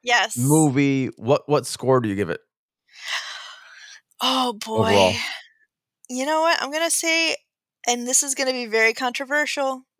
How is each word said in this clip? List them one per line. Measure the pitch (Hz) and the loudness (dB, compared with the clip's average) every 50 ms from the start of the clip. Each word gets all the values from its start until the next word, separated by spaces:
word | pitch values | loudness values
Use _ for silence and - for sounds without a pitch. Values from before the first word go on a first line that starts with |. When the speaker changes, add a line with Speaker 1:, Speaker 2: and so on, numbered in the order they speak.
Speaker 1:
Yes. | _ 240 240 226 190 220 - | _ 2 2 2 2 0 -2
Speaker 2:
movie. | 120 123 139 151 160 156 147 123 139 143 139 139 135 131 - - | -2 2 4 6 6 4 4 4 2 2 2 2 0 -2 -4 -6
What, | - 110 113 143 147 - - | -6 2 2 2 2 2 0
what | 147 139 117 | 0 0 0
score | - - - - 123 131 127 | -4 -10 -4 2 2 2 2
do | 117 107 | 2 0
you | 98 | -2
give | 98 101 82 | -2 -2 -4
it? | 85 - _ _ _ _ _ _ _ _ _ _ _ - - - - - - - - - - - - - - - - - - - - - _ _ _ _ | -4 -8 _ _ _ _ _ _ _ _ _ _ _ -16 -10 -8 -8 -8 -8 -10 -14 -16 -16 -18 -20 -20 -20 -20 -20 -20 -20 -20 -20 -20 _ _ _ _
Speaker 1:
Oh, | - 254 262 262 254 247 | -2 0 0 0 0 -2
boy. | 214 214 - 226 220 220 | -4 -8 -10 -4 -2 0
Speaker 2:
Overall. | - - 104 98 95 92 92 - - - - - - _ _ _ _ _ _ _ _ _ _ _ - - | 2 4 4 6 4 4 2 0 -6 -8 -10 -12 -16 _ _ _ _ _ _ _ _ _ _ _ -16 -10
Speaker 1:
You | 247 254 262 | -8 -6 -2
know | 294 311 320 | -2 0 2
what? | 320 330 339 - | 2 2 2 0
I'm | - 277 | -2 -4
gonna | 294 311 330 330 | -4 -4 -2 -2
say, | 320 - - 330 320 330 330 320 - - _ _ _ _ _ _ _ _ - - | -2 -2 0 0 0 0 0 0 -2 -6 _ _ _ _ _ _ _ _ -4 -4
and | 240 247 240 | -2 -2 -2
this | 247 254 - | -2 0 0
is | 294 277 269 | 0 -2 -4
gonna | - 269 262 | -2 -2 -2
be | 262 254 240 | -2 -4 -6
very | 220 214 226 220 226 | -2 2 2 2 2
controversial | 226 - 269 247 240 - 277 254 285 294 294 294 - 294 277 269 262 262 262 _ _ | 2 0 -4 -4 -4 -4 -6 -2 -2 -2 -2 -2 -2 -2 -2 -2 -4 -6 _ _ _